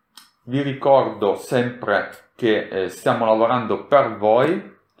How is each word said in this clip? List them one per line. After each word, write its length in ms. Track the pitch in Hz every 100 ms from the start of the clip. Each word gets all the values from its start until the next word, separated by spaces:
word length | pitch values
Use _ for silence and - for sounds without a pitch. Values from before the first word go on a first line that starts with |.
| _ - _ _
vi 180 | 120 135
ricordo 760 | 139 135 143 131 113 104 101 -
sempre 960 | - 127 120 - 110 98 - - _ -
che, 340 | 117 101 -
eh, 200 | 95 92
stiamo 360 | - 135 117 110
lavorando 600 | 110 113 123 110 98 -
per 320 | - 117 104
voi, 640 | 107 117 151 185 - - _ _